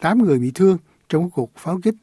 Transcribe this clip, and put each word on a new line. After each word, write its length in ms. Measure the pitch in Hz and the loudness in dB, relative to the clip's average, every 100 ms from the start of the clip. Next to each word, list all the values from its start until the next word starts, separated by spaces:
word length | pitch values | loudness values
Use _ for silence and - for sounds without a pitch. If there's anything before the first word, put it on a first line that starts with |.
tám 220 | 160 226 | -2 2
người 160 | 208 131 | 2 2
bị 120 | 123 | -2
thương 240 | 127 190 180 - _ - | 2 2 2 -4 _ -6
trong 220 | 156 175 | -4 -2
cuộc 200 | 147 120 - | -4 -8 -10
pháo 240 | - 180 | -8 -4
kích. 120 | 214 220 | -4 -6